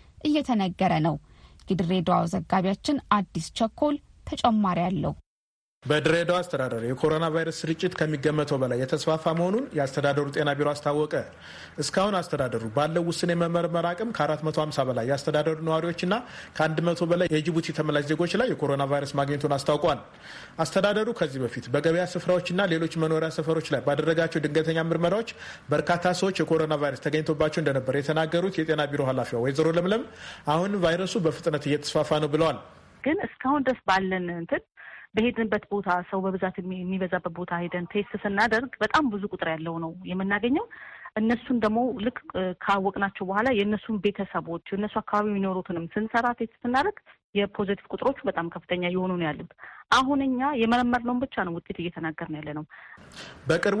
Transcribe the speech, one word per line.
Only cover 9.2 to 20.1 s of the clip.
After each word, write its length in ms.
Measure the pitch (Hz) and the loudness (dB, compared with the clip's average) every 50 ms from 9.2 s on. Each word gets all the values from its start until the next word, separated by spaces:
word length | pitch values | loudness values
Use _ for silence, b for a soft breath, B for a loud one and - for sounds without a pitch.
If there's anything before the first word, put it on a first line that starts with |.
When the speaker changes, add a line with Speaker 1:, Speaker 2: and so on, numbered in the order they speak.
| 160 170 160 | 2 0 0
Speaker 2:
መሆኑን 320 | 165 170 180 196 233 277 302 - | 2 0 2 0 0 -2 -2 -2
የአስተዳደሩ 540 | 151 139 135 - 151 139 143 139 143 147 139 | -2 -2 0 -2 0 0 2 2 2 0 0
ጤና 200 | 143 - 151 143 143 | 0 0 0 0 2
ቢሮ 140 | 139 147 147 | 2 0 0
አስታወቀ። 460 | 147 143 - 147 147 147 151 147 - 143 - - - B B B B B B B B - | 0 0 -2 0 0 0 0 0 0 -4 -4 -4 -12 B B B B B B B B -6
እስካሁን 360 | 147 - - 196 190 208 202 | -6 0 2 2 2 2 2
አስተዳደሩ 500 | 185 165 - - 139 135 123 120 113 113 113 | 0 -2 -2 -2 -2 -2 -2 -2 -4 -4 -2
ባለው 340 | 107 139 147 156 160 175 170 | 0 0 0 2 2 0 0
ውስን 260 | 170 160 - - 175 | 0 -2 -2 0 0
የመመርመር 560 | 170 170 170 165 165 170 170 170 165 170 165 | 2 2 0 0 0 0 0 0 -2 0 -2
አቅም 260 | 175 175 175 220 240 220 | -2 -2 -2 -6 -6 -2
ከአራት 300 | - 151 147 151 147 151 | 0 0 0 0 -2 -2
መቶ 140 | 156 151 160 | -2 0 0
ሃምሳ 260 | 156 151 143 - 135 | -2 -2 0 -2 0
በላይ 220 | 127 123 117 113 | 0 0 -2 0
የአስተዳደሩ 500 | 123 139 135 - - 143 151 151 160 160 156 | 0 -2 -2 -2 0 0 2 2 0 -2 -2
ነዋሪዎችና 540 | 160 160 160 160 165 170 170 170 - 180 196 240 254 B B B B B B | 0 0 0 0 0 -2 -2 -2 0 0 0 0 -2 B B B B B B
ከአንድ 240 | - 156 160 160 151 160 | 0 0 2 2 2 2
መቶ 200 | 170 170 165 175 | 0 2 2 2
በላይ 240 | 165 175 175 180 170 | 2 4 2 4 2
የጅቡቲ 440 | 156 156 147 170 165 165 160 - 156 | 2 0 0 2 0 0 -2 -2 -2
ተመላሽ 320 | - 151 151 147 147 143 | -2 -2 0 0 0 0
ዜጎች 280 | 139 156 151 175 170 - | 0 0 0 0 0 2
ላይ 140 | 220 240 254 | 0 2 2
የኮሮና 380 | 165 - 151 139 139 139 139 | 0 0 0 0 2 0 2
ቫይረስ 280 | 135 143 143 139 139 - | 2 0 0 0 -2 0
ማግኘቱን 400 | 139 139 139 147 143 139 147 143 | 0 0 0 0 -2 0 0 0
አስታውቋል። 460 | 139 - - 151 151 160 170 143 113 - - | 0 2 2 2 4 4 2 2 2 -2 -14